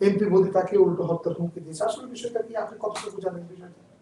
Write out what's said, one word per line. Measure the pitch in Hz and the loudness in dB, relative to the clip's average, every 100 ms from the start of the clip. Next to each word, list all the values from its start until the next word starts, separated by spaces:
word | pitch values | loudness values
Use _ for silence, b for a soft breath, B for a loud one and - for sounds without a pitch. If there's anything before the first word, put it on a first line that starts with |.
এমপি | 196 196 | 2 4
বদি | 196 190 185 | 4 6 6
তাকে | 185 180 202 | 2 4 6
উল্টো | 175 170 | 6 4
হত্যার | 170 170 170 170 | 0 -2 -2 -4
হুমকি | 170 175 | -6 -8
দিয়েছে। | 156 160 | -10 -4
আসলে | - - 254 | -4 -4 -10
বিষয়টা | 240 233 233 | -10 -6 -6
কি, | 226 220 | -4 -6
আপনি | 208 - | -6 -6
কতটুকু | - - - 190 | -6 -6 -8 -6
জানেন | 185 170 | -6 -6
বিষয়টা? | 170 - 175 - _ _ | -10 -16 -20 -20 _ _